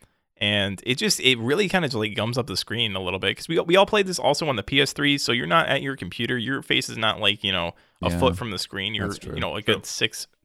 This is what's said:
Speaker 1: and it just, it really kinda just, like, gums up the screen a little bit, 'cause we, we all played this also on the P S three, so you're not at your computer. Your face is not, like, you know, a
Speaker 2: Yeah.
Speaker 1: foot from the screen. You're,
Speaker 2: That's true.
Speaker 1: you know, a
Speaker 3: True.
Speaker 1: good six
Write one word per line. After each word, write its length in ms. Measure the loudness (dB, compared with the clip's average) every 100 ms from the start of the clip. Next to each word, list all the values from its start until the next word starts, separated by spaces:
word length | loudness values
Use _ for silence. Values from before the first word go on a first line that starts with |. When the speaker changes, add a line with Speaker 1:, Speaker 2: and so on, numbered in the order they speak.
| _ _ _ -4
Speaker 1:
and 440 | 0 2 0 -2 -4
it 100 | 0
just, 240 | 0 2
it 180 | 4 4
really 300 | 2 2 2
kinda 220 | 0 0
just, 80 | -2
like, 180 | -2 -2
gums 220 | -2 -2
up 100 | -2
the 80 | -4
screen 400 | -4 -2 -2 -2
a 60 |
little 180 | -4 -2
bit, 160 | 0 -2
'cause 140 | -2
we, 100 | -2
we 160 | 4 4
all 100 | 6
played 220 | 4 0
this 120 | 0
also 280 | 2 2 0
on 80 | -2
the 80 |
P 160 | 0 2
S 140 | 2
three, 240 | 2 0 0
so 160 | 0
you're 120 | -2 2
not 220 | 2 4
at 140 | 0
your 160 | -2 -6
computer. 400 | -8 -4 -2 -2
Your 240 | -2 -4
face 260 | 0 0 0
is 100 | -2
not, 220 | -2 0
like, 240 | 0 0
you 80 | 0
know, 220 | 0 -2 -6 _ -4
a 80 | -2
Speaker 2:
Yeah. 100 | 2
Speaker 1:
foot 180 | 2 2
from 140 | -4
the 60 | -6
screen. 380 | -6 -6 -4 -4
You're, 120 | -4
Speaker 2:
That's 100 | -6
true. 140 | -8 -6
Speaker 1:
you 60 |
know, 160 | -4 -4
a 40 |
Speaker 3:
True. 120 | 0 0
Speaker 1:
good 100 | 0
six 420 | -2 -2 -4 -14 _